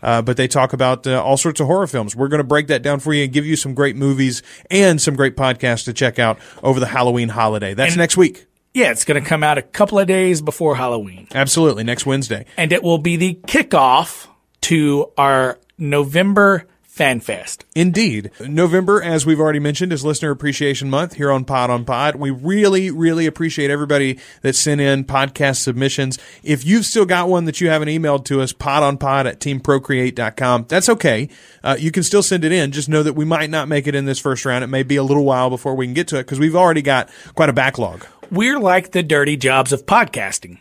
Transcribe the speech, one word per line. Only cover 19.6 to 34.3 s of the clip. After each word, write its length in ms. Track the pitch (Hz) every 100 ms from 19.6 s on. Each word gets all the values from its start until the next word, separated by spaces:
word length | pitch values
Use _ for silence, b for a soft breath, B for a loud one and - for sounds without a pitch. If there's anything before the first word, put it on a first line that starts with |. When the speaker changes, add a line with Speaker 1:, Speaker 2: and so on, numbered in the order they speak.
Speaker 1:
mentioned, 320 | 147 147 185
is 120 | 160
Listener 280 | 143 151 160
Appreciation 580 | 143 147 135 147 135 135
Month 240 | 135 170
here 160 | - 143
on 140 | 135
Pod 260 | 127 131 123
on 140 | 123
Pod. 320 | 120 123 143 139
We 140 | 143
really, 600 | 131 147 196 208 190 190
really 360 | 160 165 165 160
appreciate 440 | 151 165 156 143
everybody 480 | 147 147 143 135 131 B B
that 140 | 135 131
sent 240 | - 143
in 240 | 139 135
podcast 520 | 135 135 135 131 139 135
submissions. 560 | - 123 135 135 135 127 B B
If 220 | - 147 135
you've 180 | 220
still 200 | 202 233
got 240 | 190 185 175
one 160 | 180
that 160 | 165 147
you 80 | 175
haven't 180 | 156 151
emailed 360 | 156 156 143 135
to 140 | 139
us, 120 | 131
pod 300 | - - 143
on 160 | 143 139
pod 300 | 143 135 131
at 100 | -
team 220 | 147 135
procreate 560 | 135 139 131 131 127 123
dot 200 | 113 -
com, 300 | 127 123 117
that's 200 | 170 196
okay. 400 | 226 160 110 139 B B B
Uh, 140 | - 135
you 140 | 156
can 100 | 175
still 200 | 170 202
send 220 | 190 180
it 60 | 160
in. 220 | 180 143
Just 160 | 139 147
know 160 | 151
that 100 | 151
we 100 | 147
might 260 | 156 160 151
not 180 | 156 143
make 180 | 147 139
it 80 |
in 100 | 139
this 140 | 139 131
first 260 | 143